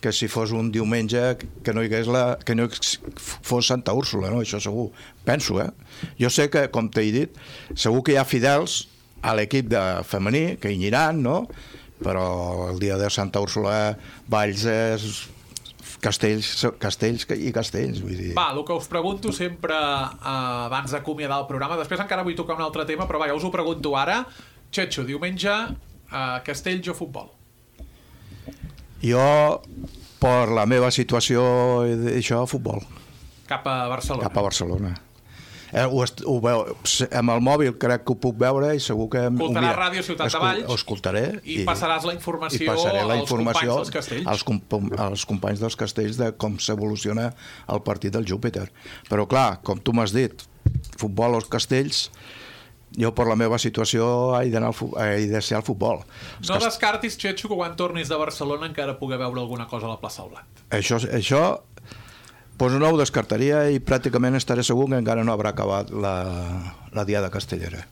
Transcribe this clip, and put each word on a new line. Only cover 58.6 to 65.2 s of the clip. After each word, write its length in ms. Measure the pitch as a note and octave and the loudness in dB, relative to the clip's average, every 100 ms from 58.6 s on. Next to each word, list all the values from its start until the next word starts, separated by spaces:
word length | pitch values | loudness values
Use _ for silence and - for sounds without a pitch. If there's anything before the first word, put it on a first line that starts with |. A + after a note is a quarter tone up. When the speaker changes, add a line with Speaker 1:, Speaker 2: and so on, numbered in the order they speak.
| D#3+ | -4
Speaker 2:
encara 240 | D#3 C#3+ C#3 | -4 -4 -4
pugui 160 | C3+ B2+ | -4 -4
veure 240 | B2+ B2 | -4 -4
alguna 240 | A#2+ A#2+ A#2 | -6 -6 -6
cosa 240 | A#2 A2+ | -6 -6
a 60 | A2 | -6
la 20 | |
plaça 220 | G#2 - | -10 -10
Aulat. 240 | F#2 F#2 - - - | -14 -16 -20 -20 -4
Speaker 1:
Això, 320 | A2 F#2+ A#2 A#2+ | -2 2 0 2
això, 300 | A#2+ G2+ C3+ E3 - - - - - - - - - - - | 0 2 4 4 2 -6 -20 -20 -20 -20 -20 -20 -20 -20 0
doncs 220 | B2+ C3 | 2 6
no 80 | D#3 | 6
ho 80 | D#3+ | 6
descartaria 680 | C3+ - A2 A2 C3+ D3 D3 | 4 2 0 2 4 4 4
i 140 | C#3 | 2
pràcticament 540 | - C3 B2+ A#2+ B2+ C3 | 2 2 4 2 4 2
estaré 240 | - B2 | 2 0
segur 220 | B2 A#2+ C3+ | 2 2 4
que 80 | C3 | 2
encara 240 | A#2 A#2 | 2 2